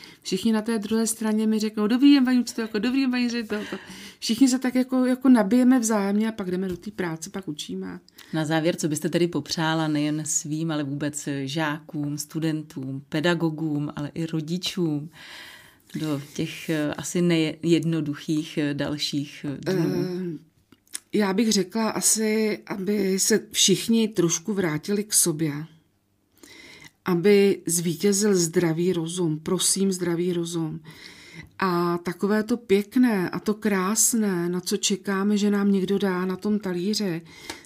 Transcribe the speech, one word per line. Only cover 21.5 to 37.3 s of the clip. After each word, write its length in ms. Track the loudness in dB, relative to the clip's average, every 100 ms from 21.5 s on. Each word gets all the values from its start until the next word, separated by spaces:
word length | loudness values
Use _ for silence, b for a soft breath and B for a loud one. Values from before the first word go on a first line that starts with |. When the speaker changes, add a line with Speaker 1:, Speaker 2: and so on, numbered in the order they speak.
Speaker 1:
řekla 380 | 2 0 -2 -2
asi, 680 | 0 0 2 0 0 0 -2 -8
aby 520 | -6 -2 0 0 0
se 220 | 2 2 0
všichni 560 | 2 4 4 4 2 2
trošku 440 | 2 2 0 -2
vrátili 500 | -2 -2 -2 -2 -4
k 80 | 0
sobě. 540 | 0 0 0 -2 -4 -10 -18 _ _ _ _ _ B B B B B B _
Aby 580 | -2 2 6 6 6 2 -2
zvítězil 680 | -2 -2 0 0 2 2
zdravý 580 | 2 2 2 2 2 0
rozum. 460 | 0 -2 -2 -2 -2
Prosím, 540 | -2 -2 0 0 0
zdravý 400 | 0 -2 0 -2
rozum. 480 | -2 -4 -4 -6 -8 B B B B B -20 B -4
A 400 | -2 0 0 -2
takové 440 | -4 -4 0 0
to 140 | 0 -4
pěkné 760 | 2 2 2 2 4 2 -2
a 100 | -2
to 140 | -4
krásné, 920 | -2 0 0 0 0 2 2 0 0 -2
na 120 | -4
co 160 | -4 -2
čekáme, 640 | -2 -2 -2 -2 0 2
že 120 | 2
nám 220 | 2 2
někdo 260 | 2 2 0
dá 260 | 0 0 -2
na 100 | -4
tom 220 | -2 -2
talíři, 640 | -2 -2 -2 -2 -2 -4 -8